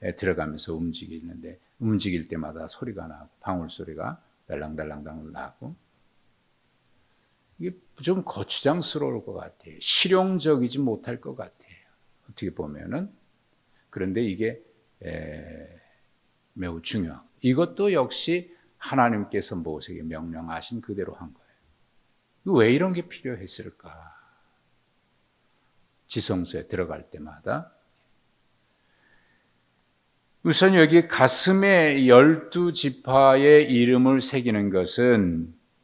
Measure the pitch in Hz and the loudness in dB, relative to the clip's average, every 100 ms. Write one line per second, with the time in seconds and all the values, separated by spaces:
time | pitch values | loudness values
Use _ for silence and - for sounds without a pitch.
0 | 95 90 95 82 76 76 - 80 85 - | -12 -6 -4 -4 -6 -10 -10 -8 -8 -8
1 | 85 82 85 82 82 85 _ _ 110 104 | -14 -16 -16 -18 -18 -20 _ _ -2 -2
2 | 98 87 80 82 78 80 80 - 120 98 | -2 -6 -6 -10 -10 -12 -16 -14 -14 -12
3 | 82 76 76 _ - 90 80 - 82 78 | -14 -18 -20 _ -8 -8 -8 -12 -14 -10
4 | - 80 _ _ - 73 78 78 76 76 | -10 -12 _ _ -12 -10 -10 -10 -12 -12
5 | 73 78 78 - 65 - 127 175 _ _ | -16 -16 -16 -16 -16 -16 -18 -18 _ _
6 | _ _ _ _ _ _ _ _ _ _ | _ _ _ _ _ _ _ _ _ _
7 | _ _ _ _ _ - 175 175 _ - | _ _ _ _ _ -12 -12 -12 _ -8
8 | 139 190 - - - - 139 170 151 156 | -4 -2 -4 -10 -8 -4 -2 -2 -2 -4
9 | 139 120 - 92 82 - - 78 - - | -6 -6 -10 -12 -14 -18 -20 -8 -2 0
10 | 180 185 190 185 151 143 123 135 131 107 | 2 2 2 0 0 0 0 -2 -4 -4
11 | - 120 139 131 92 _ _ - _ _ | -8 -12 -12 -14 -16 _ _ -20 _ _
12 | _ _ - - 95 - 76 76 82 139 | _ _ -20 -10 -8 -8 -10 -12 -10 -8
13 | 202 - _ _ _ _ _ _ _ - | -8 -12 _ _ _ _ _ _ _ -8
14 | 95 98 117 90 110 - - _ _ _ | -4 -2 -4 -2 -6 -6 -14 _ _ _
15 | 90 80 78 76 78 80 80 85 _ _ | -12 -12 -12 -14 -16 -18 -20 -20 _ _
16 | _ _ _ _ _ - 90 82 - 110 | _ _ _ _ _ -12 -10 -10 -6 -6
17 | 82 71 - _ 127 127 170 - 202 165 | -6 -10 -20 _ 0 0 0 -2 0 0
18 | 127 - - 175 175 - _ _ - 135 | -2 -4 -4 -4 -6 -18 _ _ -4 2
19 | 120 107 101 101 - 92 80 76 - 85 | 2 0 -4 -6 -6 -8 -10 -10 -12 -14
20 | 80 80 82 82 82 85 - 117 - 101 | -12 -10 -12 -12 -12 -12 -12 -12 -10 -8
21 | 90 - 80 - _ _ _ _ _ _ | -8 -10 -18 -20 _ _ _ _ _ _
22 | _ _ _ _ 190 160 110 135 185 175 | _ _ _ _ 0 4 4 4 0 -4
23 | 170 - 127 113 95 - 90 - 87 82 | -8 -12 -12 -12 -12 -14 -16 -20 -20 -20
24 | 80 - _ _ _ _ _ _ _ _ | -20 -20 _ _ _ _ _ _ _ _
25 | _ _ _ _ _ _ _ _ _ _ | _ _ _ _ _ _ _ _ _ _
26 | _ 113 - 92 85 82 - 95 85 78 | _ -8 -4 -6 -6 -10 -10 -8 -6 -8
27 | - - 76 - - 135 170 _ _ _ | -14 -18 -18 -14 -8 -8 -8 _ _ _
28 | _ _ _ _ _ _ _ _ _ _ | _ _ _ _ _ _ _ _ _ _
29 | _ _ _ _ _ _ _ _ _ _ | _ _ _ _ _ _ _ _ _ _
30 | _ _ _ _ 165 151 190 185 156 170 | _ _ _ _ -2 4 6 8 8 6
31 | 165 - 131 - - 190 196 185 156 139 | 4 4 4 6 4 4 4 4 4 4
32 | 127 123 147 156 - 175 175 147 143 127 | 8 10 10 6 0 -2 -2 -2 -4 -6
33 | - 135 135 135 143 151 147 123 120 127 | 0 6 8 8 8 8 8 4 4 4
34 | 131 135 123 139 123 107 101 92 87 - | 4 2 0 -2 -2 0 0 0 -2 0
35 | 123 117 92 82 82 - _ _ | 4 4 2 0 -6 -12 _ _